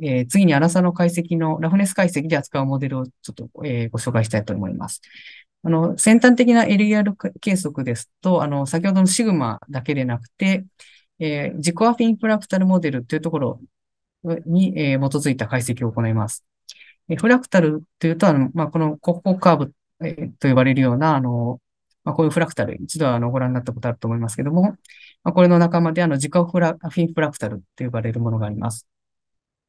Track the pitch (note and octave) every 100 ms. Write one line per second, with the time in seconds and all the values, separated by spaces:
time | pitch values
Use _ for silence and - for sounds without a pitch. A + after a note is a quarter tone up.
0 | D3+ B2+ B2 G3 F#3 C#3 E3 F#3 F3+ F3
1 | F3 F3 E3+ E3 D#3+ D#3 D#3+ F#3+ G3 -
2 | F3+ D3+ D#3+ D#3 C#3 C#3+ C3+ C3+ C3+ C3
3 | C3 _ - - A#2 - D3+ A#2+ A2+ A2+
4 | B2+ A#2 A2 A2 G#2 G2+ F#2+ F#2+ - -
5 | - - - - _ _ E3 E3 E3+ F3+
6 | A3 A#3 B3 B3 B3 A#3 A3 G3+ G#3 G#3+
7 | G#3 G3 G3 - G#3+ F#3 D#3 C#3+ C3 A#2
8 | - _ F#3+ F3 C#3+ C#3 C#3 E3 F#3+ F#3+
9 | F#3 F#3 A3+ F3 A#2+ - - C3+ A#2+ C#3+
10 | B2+ A#2+ - - F#3+ F#3+ F#3+ _ - _
11 | _ - D#3 D3 C#3 - D3+ E3+ A3+ A#3
12 | A3+ A3 A3 G#3+ - F#3+ F#3 F#3 D#3+ C3
13 | A#2+ D#3 D#3+ D#3 B2 A#2 - _ _ _
14 | _ _ E3+ E3 - F3 F#3 D#3+ D3 C3+
15 | C#3 C#3+ D3 C3 G#2+ B2+ A#2+ A#2+ A#2+ A#2
16 | A2+ A2 G#2+ - _ _ - - - _
17 | - E3 A3+ B3 - F#3+ D#3 D3+ - -
18 | E3 E3 G3 C#3+ C3 E3+ D3+ E3 D#3 D3+
19 | - F3 F#3+ F#3 F#3 D3+ D3 _ _ -
20 | E3 - C#3+ - C#3 B2+ C3 C3 B2+ B2
21 | D#3+ C#3+ B2 A#2+ A#2+ B2+ _ _ _ _
22 | - D3 D#3 F3 D#3+ - A2+ G#2+ - D#3+
23 | C#3 A#2+ A#2+ C3 B2+ B2 B2 A#2 A#2+ A#2
24 | A2+ A2+ A#2 - C#3 E3+ G3 - _ -
25 | - _ E3+ E3+ F3+ F3 E3+ E3+ E3+ D#3+
26 | F3 C#3 C#3+ F3+ E3+ F3+ E3 E3 E3 -
27 | E3+ E3 D3+ - G#2+ G#2+ - - B2 A#2+
28 | A2+ A#2 A#2 A2 G#2 G#2 G#2 A2 - _
29 | _ _ _ _ _ _